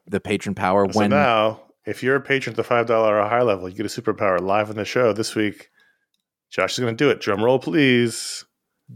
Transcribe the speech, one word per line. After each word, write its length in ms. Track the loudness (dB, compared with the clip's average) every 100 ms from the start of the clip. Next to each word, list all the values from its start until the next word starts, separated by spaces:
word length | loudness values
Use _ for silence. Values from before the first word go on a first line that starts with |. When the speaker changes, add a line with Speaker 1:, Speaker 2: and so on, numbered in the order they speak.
| -8
Speaker 1:
the 140 | -6
patron 340 | -4 -4 -4
power 320 | -2 0 2 2
Speaker 2:
So 40 | 2
Speaker 1:
when 100 | 2
Speaker 2:
now, 500 | 4 4 4 2 -2 -12 _
if 180 | -10 -4
you're 140 | 0 0
a 40 |
patron 320 | 0 -2 -2
at 40 | -4
the 60 |
five 220 | 0 0 2
dollar 340 | 2 2 2
or 80 | 2
higher 140 | 2
level, 240 | 2 0 -4
you 60 | -6
get 100 | -6
a 140 | -4
superpower 380 | -4 -2 0 0
live 300 | 0 0 0
on 60 | -4
the 80 |
show 280 | -4 0 2
this 220 | 0 -4
week. 360 | -4 -4 -6 -18 _ _ _ _ _ _ _ _
Josh 240 | -4 -2
is 40 | -2
gonna 120 | -4
do 160 | 0 0
it. 100 | 0
Drum 220 | -2 0
roll, 160 | 2 0
please. 840 | 0 2 4 4 2 -4 -12 -14 -18 _ _ _ -20